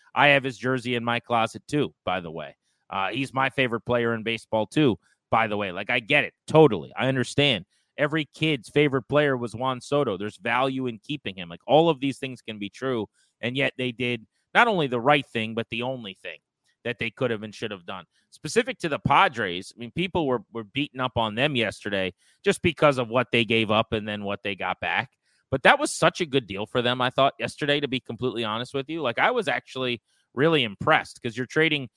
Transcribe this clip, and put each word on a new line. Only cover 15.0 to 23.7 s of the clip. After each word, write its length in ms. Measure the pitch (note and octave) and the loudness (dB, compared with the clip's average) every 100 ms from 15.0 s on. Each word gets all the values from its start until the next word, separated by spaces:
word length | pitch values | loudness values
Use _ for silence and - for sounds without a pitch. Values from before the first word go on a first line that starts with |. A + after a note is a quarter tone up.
right 260 | B2 D3 - | 4 2 2
thing, 280 | A#2 A2 | -4 -4
but 120 | A2 A2+ | -4 -6
the 100 | A#2 | -6
only 380 | B2 C3 G#2 F#2 | -6 -6 -12 -14
thing 180 | F2+ D#2 _ _ _ _ | -14 -16 _ _ _ _
that 140 | A#2 A#2+ | -8 -6
they 100 | A#2 | -6
could 220 | - B2+ | -2 -2
have 100 | A2 | -2
and 100 | G#2+ | -6
should 200 | - A2+ | -10 -10
have 120 | G2 | -10
done. 200 | F2 F#2+ E2 _ _ | -12 -14 -14 _ _
Specific 480 | - D#3 A3 B3 A3 | -16 -2 0 0 -2
to 100 | E3+ | -4
the 100 | B2+ | -2
Padres, 720 | - C#3+ F#3+ A#2 G2+ F2 - | 2 4 4 2 -4 -4 -8
I 60 | - | -14
mean, 100 | A#2 | -12
people 360 | - F#3 F3+ C#3+ | -6 -4 -2 0
were, 180 | B2 - | -2 -4
were 100 | A#2 | -12
beating 380 | G#2 C3+ D3 C3 | -8 -6 -6 -4
up 160 | B2+ A#2+ | -4 -2
on 180 | A2+ | -2
them 220 | G#2+ D3 C3 | 0 -2 0
yesterday 580 | G#2 - G#2+ G2 F#2 - _ _ | -2 -2 -4 -2 -2 -6 _ _
just 180 | G3 - | -2 0
because 360 | F3+ - D3+ C3 | 0 2 2 2
of 100 | A#2 | 0
what 180 | A#2+ B2 | 0 2
they 120 | A#2+ | 2
gave 280 | A2 A2+ G#2+ | 2 2 4